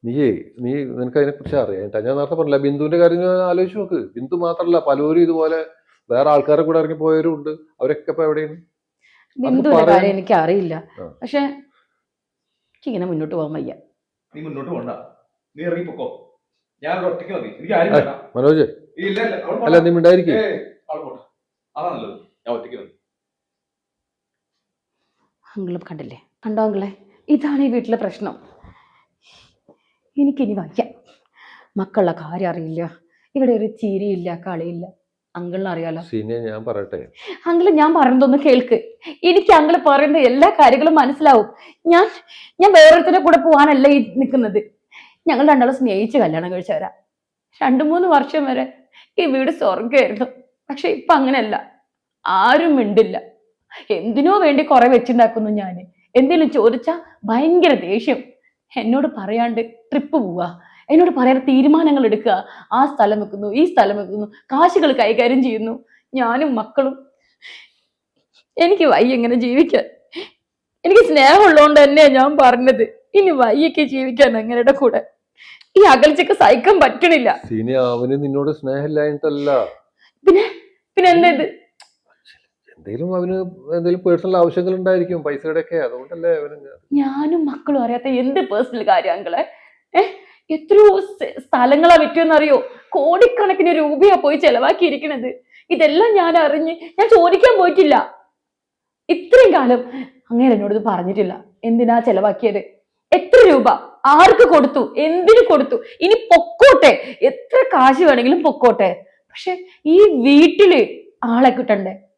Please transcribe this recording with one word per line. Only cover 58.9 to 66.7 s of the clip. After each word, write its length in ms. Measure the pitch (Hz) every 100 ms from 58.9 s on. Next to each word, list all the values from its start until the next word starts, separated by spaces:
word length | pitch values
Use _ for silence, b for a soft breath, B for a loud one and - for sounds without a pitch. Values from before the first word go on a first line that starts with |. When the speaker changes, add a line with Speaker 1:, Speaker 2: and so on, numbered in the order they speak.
| 262 294 -
Speaker 2:
പറയാണ്ട് 460 | 196 220 240 226 226 _ _
ട്രിപ്പ് 260 | 285 285 311 196
പോവാ, 200 | 175 175 - b b b
എന്നോട് 180 | 311 349 -
പറയാതെ 240 | 254 262 262
തീരുമാനങ്ങൾ 540 | 262 269 311 320 277 233
എടുക്കുക. 260 | 208 233 185 - B B 226
ആ 20 | 277
സ്ഥലം 260 | 285 202 214
വെക്കുന്നു, 260 | 202 202 208 226
ഈ 40 | 349
സ്ഥലം 260 | 339 202 202
വെക്കുന്നു, 260 | 190 208 208 b b
കാശുകൾ 400 | 269 349 349 302 262
കൈകാര്യം 420 | 214 226 240 262 254
ചെയ്യുന്നു. 280 | 220 220 226 _ _ _ 262
ഞാനും 300 | 269 247 302 233
മക്കളും, 360 | 220